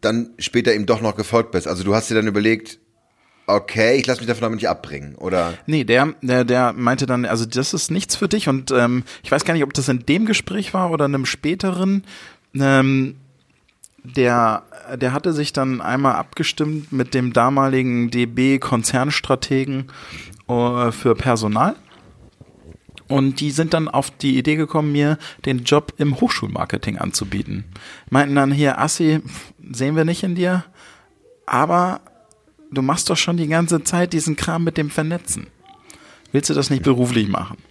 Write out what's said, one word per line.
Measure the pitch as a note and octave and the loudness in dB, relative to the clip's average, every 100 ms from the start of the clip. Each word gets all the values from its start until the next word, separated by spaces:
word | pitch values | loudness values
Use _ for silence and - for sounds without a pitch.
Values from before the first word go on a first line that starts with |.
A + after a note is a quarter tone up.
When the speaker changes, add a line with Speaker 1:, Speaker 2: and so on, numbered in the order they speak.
Speaker 1:
dann | A2 A#2 A#2 - | 0 -2 -4 -8
später | - A#2+ A#2+ | -2 0 2
ihm | G#2+ G2+ | 0 2
doch | A2 | 0
noch | A2+ G#2 | 0 -2
gefolgt | G#2 A#2 A2 | 0 0 0
bist. | F2+ E2 | -4 -4
Also | F2+ | -4
du | F#2 | 0
hast | G#2+ - | 0 2
dir | A2 | 0
dann | A2 | 2
überlegt, | G2+ G#2+ A2+ - - _ _ _ _ _ _ - | 2 2 0 -4 -20 _ _ _ _ _ _ 0
„Okay, | G2+ - A2 A2 C3+ | 0 0 2 4 4
ich | B2 | 2
lass | B2 | -2
mich | A#2 | -2
davon | A2+ A2+ | -2 -2
aber | A2 | -2
nicht | A#2 | -2
abbringen“, | E2 - C#2+ C#2+ C#2 | -4 -6 -12 -12 -10
oder? | F#2 F2+ E2+ E2+ - | -2 0 -2 -6 -2
Speaker 2:
Nee, | D#3 A2+ | -2 4
der, | A#2+ D3 - | 4 4 -2
der, | B2+ B2+ A#2+ | 0 0 2
der | B2 B2 | 2 2
meinte | A2+ A#2+ C3+ C3 | 0 0 0 0
dann, | B2 B2 | -2 0
„Also | A2+ A2+ | -2 -2
das | B2 C#3 | -4 -4
ist | D#3 - | -4 -2
nichts | E3+ - - | -4 -4 -4
für | G3 | 0
dich“, | G#3 D#3 | 0 0
und, | C3+ C3 | -2 0
ähm, | C3 A#2+ B2 A#2+ - | 2 2 0 -4 -14
ich | - | -2
weiß | C#3 | 0
gar | - | 2
nicht, | E3 | 0
ob | C#3+ | 0
das | C#3+ C3+ | 0 0
in | B2+ A#2+ | 0 2
dem | D#3+ A3 | 2 2
Gespräch | G3+ - G3 G3 | 0 -2 -6 -4
war | F#3+ F3+ | -2 -2
oder | E3 C#3+ | 0 0
in | C#3 | 0
einem | C3 | -2
späteren, | - D3 F#3 G3 F3+ F#3+ G3 - - - - _ | -4 -4 -2 -2 0 2 0 -2 -20 -20 -20 _
ähm, | C3+ C#3 C3+ C3+ C3+ C3 - _ _ _ _ _ _ - _ | 0 4 4 4 2 0 -6 _ _ _ _ _ _ -20 _
der, | - B2 B2 A#2+ A2+ G#2+ - - - B2+ | -8 0 2 4 2 0 -6 -20 -14 -4
der | B2+ | -2
hatte | C#3 F3+ | -2 -2
sich | D3+ D3 | -2 -2
dann | - C3 B2+ | -2 -2 -2
einmal | - B2+ C#3 G2 | -2 0 2 0
abgestimmt | - - D#3+ - D3+ D#3 D3 | -4 -4 -4 -2 -4 -4 -4
mit | C3 B2+ | -2 0
dem | C3+ B2 | 0 2
damaligen | A#2 A#2+ C#3 C3+ C3 B2+ A#2+ A#2+ | 4 4 4 2 2 0 0 0
D | A#2+ A#2+ | 0 -2
B | A#2 C3 C3+ | 2 2 2
Konzernstrategen, | - B2+ - C3 C3+ C#3+ - C3 - C3+ C3+ C3+ C3 - - - - - - | 2 0 0 0 0 -4 -2 -2 0 -2 -2 -6 -8 -14 -18 -18 -18 -20 -4
äh, | A#2+ A#2+ B2 A#2+ | 0 0 0 -2
für | A2+ B2+ A2 | 0 2 2
Personal. | C3+ A#2 A2 G#2 D#3+ - _ - - - - _ - _ - - - - _ | 2 0 0 2 0 -2 _ -20 -20 -20 -20 _ -20 _ -20 -20 -20 -20 _
Und | C3+ C3+ C3+ | 2 2 0
die | D3+ | -2
sind | C#3+ D#3+ | 0 2
dann | E3 D#3 | 0 2
auf | B2+ C#3 | 0 -2
die | - C#3+ C3 | -4 0 2
Idee | C3 D3+ | 2 0
gekommen, | D3+ E3 D3+ | 0 0 0
mir | D3 D3 D3+ - - - | 2 2 0 -4 -8 -2
den | B2+ | -2
Job | A#2+ D3 D3 - | 2 2 2 -2
im | D3 C3 | -2 2
Hochschulmarketing | A#3+ - G#2 G2 - G#2 - G#2+ | 0 0 -6 -6 -4 -4 -4 -4
anzubieten. | - - G2 G2 G2+ G2 F#2+ F#2 - - - | -4 -4 -4 -6 -6 -8 -10 -16 -20 -20 -2
Meinten | C3 C#3+ C#3+ | 2 2 2
dann, | C#3 | 2
„Hier, | C#3+ D3 - | 4 2 2
Assi, | C#3+ - D#3+ D#3 - - - _ - | -2 2 2 2 -2 -16 -18 _ -16
sehen | B2 C3+ D#3 | -4 0 2
wir | |
nicht | D#3+ E3+ | 0 0
in | F#3+ F3 | -4 -2
dir, | F3+ F3+ - _ - - _ _ _ _ - | 0 0 -4 _ -20 -20 _ _ _ _ -2
aber | A#2+ D3+ F3 F3+ - - _ _ _ _ _ - | 0 2 2 2 -2 -12 _ _ _ _ _ -8
du | C3+ | -4
machst | C3 E3 - | 0 0 0
doch | E3+ | 0
schon | - F3 | 0 0
die | D3+ | 0
ganze | D#3+ E3+ E3+ | 0 2 0
Zeit | - F3 F3 | 0 0 0
diesen | E3 D#3 D3 | 0 -2 -2
Kram | - E3 E3+ | -2 0 0
mit | D#3+ | -2
dem | D3 | -2
Vernetzen. | D#3 D#3 E3+ - - - _ _ - _ - - - _ | -2 -4 -4 -6 -8 -8 _ _ -20 _ -20 -20 -20 _
Willst | C#3 C#3+ | -2 0
du | |
das | D3 C3+ | 0 0
nicht | C#3 | 2
beruflich | F2 B2 B2 A#2+ G2+ | 2 2 2 2 0
machen?“ | G2 F2+ - _ | -2 -6 -12 _